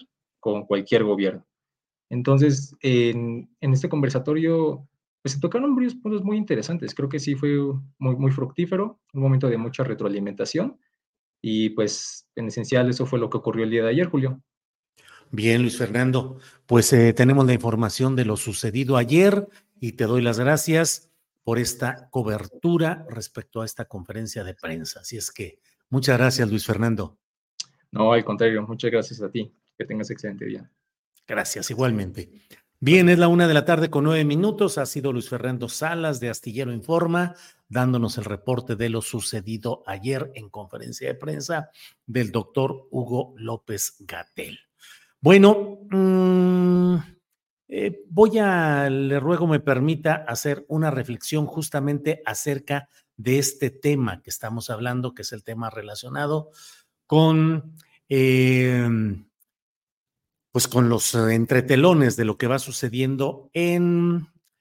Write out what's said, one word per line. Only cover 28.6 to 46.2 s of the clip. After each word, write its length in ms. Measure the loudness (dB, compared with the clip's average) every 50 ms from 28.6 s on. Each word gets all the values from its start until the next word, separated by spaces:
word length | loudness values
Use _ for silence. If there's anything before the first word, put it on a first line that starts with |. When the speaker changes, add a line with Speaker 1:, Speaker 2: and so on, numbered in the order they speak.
| -4
Speaker 1:
muchas 240 | -8 -8 -6 -4 -2
gracias 320 | 0 0 -2 -4 -8 -10
a 80 | -10 -8
ti. 240 | -6 -8 -8 -10 _ _ _ _ _
Que 60 | -12 -10
tengas 260 | -10 -8 -8 -8 -10
excelente 340 | -10 -10 -12 -12 -12 -10 -12
día. 260 | -12 -12 -12 -14 -20 _ _ _ _ _ _ _ _ _ _ _
Speaker 2:
Gracias, 420 | -8 -6 -4 -4 -6 -6 -8 -8 -6
igualmente. 600 | -2 0 0 0 0 -2 -4 -8 -10 -14 -16 -16 _ -20 _ -20 -20 _ _ _ _ -2
Bien, 300 | 4 6 6 8 8 8
es 100 | 6 6
la 80 | 6
una 220 | 6 6 6 4 4
de 40 | 4
la 120 | 4 4
tarde 240 | 2 2 2 2 0
con 160 | 0 0 2
nueve 180 | 2 2 2 2
minutos. 540 | 2 2 2 0 0 0 0 0 -2 -2
Ha 80 | -4 -6
sido 260 | -6 -6 -4 -4 -4
Luis 160 | -4 -4 -6
Fernando 400 | -6 -8 -6 -6 -6 -6 -6 -8
Salas 540 | -8 -8 -6 -6 -6 -4 -4 -4 -4 -4 -4
de 80 | -6 -6
Astillero 420 | -8 -8 -10 -10 -8 -8 -6 -6
Informa, 640 | -8 -8 -4 0 0 0 2 2 0 0 0 -2 -6 -12 -20 -20 _ _ _
dándonos 500 | -6 -2 0 2 2 2 2 0 -2 -4
el 60 | -6 -8
reporte 540 | -8 -8 -6 -4 -4 -4 -2 -2 -4 -4
de 100 | -4 -2
lo 140 | -2 -4 -4
sucedido 840 | -6 -6 -8 -8 -8 -6 -8 -8 -8 -8 -10 -8 -6 -6 -8 -8 -10
ayer 440 | -12 -10 -8 -6 -6 -4 -6 -6 -10 -12
en 140 | -18 -20 -18
conferencia 600 | -18 -18 -16 -16 -16 -16 -16 -16 -14 -10 -8 -8
de 60 | -8
prensa 540 | -8 -10 -10 -10 -8 -8 -6 -6 -6 -8 -10 _ -20 -20 -20 _ _ _
del 260 | -6 -2 -2 -2 -2
doctor 560 | -2 -4 -4 -4 -2 -2 -2 -2 -4 -6 -12 -10
Hugo 440 | -8 -8 -6 -4 -4 -4 -4 -6 -10
López-Gatell. 1200 | -14 -10 -10 -10 -10 _ -8 -8 -6 -6 -8 -10 -14 -18 -14 -14 -14 -14 _ _ -14 -14 -14 -16 -20 _ _ _ _ _ -20 -20 -20 _ _ _ 2
Bueno, 600 | 6 8 8 10 10 8 8 6 0 -8 -10 -14 -8 -2
mm, 1040 | 0 2 4 4 4 4